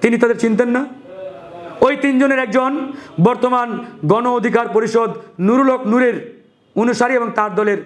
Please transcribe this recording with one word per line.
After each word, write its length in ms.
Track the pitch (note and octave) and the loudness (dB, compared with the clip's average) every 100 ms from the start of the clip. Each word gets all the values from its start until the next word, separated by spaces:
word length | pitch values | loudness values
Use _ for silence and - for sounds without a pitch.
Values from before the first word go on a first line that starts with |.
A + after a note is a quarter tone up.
তিনি 140 | A#3 A#3 | 2 4
তাদের 200 | A#3 A#3 | 2 2
চিনতেন 260 | A3+ G#3+ A#3+ B3 | 0 2 0 0
না? 60 | C#4 - - - - - - - - - B3+ | -4 -10 -18 -14 -14 -16 -18 -18 -10 0 0
ওই 80 | C#4 | 2
তিনজনের 360 | C#4 C4 C#4 C4 B3 | 2 2 2 2 0
একজন 260 | B3+ C4 C#4+ - - - - F#3+ | 0 0 -2 -8 -12 -8 2 2
বর্তমান 400 | B3 B3 B3 A#3+ G#3 - - D3+ | 2 0 0 -2 -6 -12 -4 0
গণ 200 | G#3+ B3 B3 | 2 2 0
অধিকার 280 | A#3 A#3 A#3 G#3 | 2 0 0 0
পরিষদ 340 | A3 A3+ A3+ - - - | 0 0 0 -4 -12 -2
নুরুল 300 | F#3 B3+ C4+ | 2 4 4
হক 100 | B3+ G#3+ | 2 2
নূরের 240 | A#3+ B3 - - - _ _ _ - | 2 2 0 -8 -18 _ _ _ -2
অনুসারী 380 | A#3 A3+ B3 B3+ | 0 2 2 0
এবং 100 | A#3 - | -2 -4
তার 140 | G#3+ F#3 | -6 -2
দলের 240 | G#3 G3+ | -2 -2